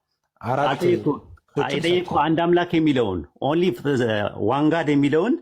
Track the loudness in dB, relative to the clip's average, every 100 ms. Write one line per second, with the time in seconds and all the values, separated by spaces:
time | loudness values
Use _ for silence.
0 | _ _ _ _ -6 -2 -2 0 0 0
1 | 0 -4 -8 -20 _ -6 -4 -2 0 -2
2 | 0 0 0 2 2 2 2 2 2 2
3 | 0 -2 -8 -6 -2 0 0 -2 -2 0
4 | 0 0 -4 -4 -2 0 2 0 2 2
5 | 2 2 2 0